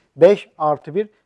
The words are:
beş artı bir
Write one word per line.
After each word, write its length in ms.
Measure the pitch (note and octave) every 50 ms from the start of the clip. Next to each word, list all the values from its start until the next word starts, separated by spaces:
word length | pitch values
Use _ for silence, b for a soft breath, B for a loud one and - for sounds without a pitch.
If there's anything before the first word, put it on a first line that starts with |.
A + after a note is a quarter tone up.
| b b b
beş 340 | C#3 D#3+ F#3 G#3 - - - _
artı 380 | - D#3 D3+ D3 - - - D3
bir 140 | G3 G#3+ G#3 _ _ _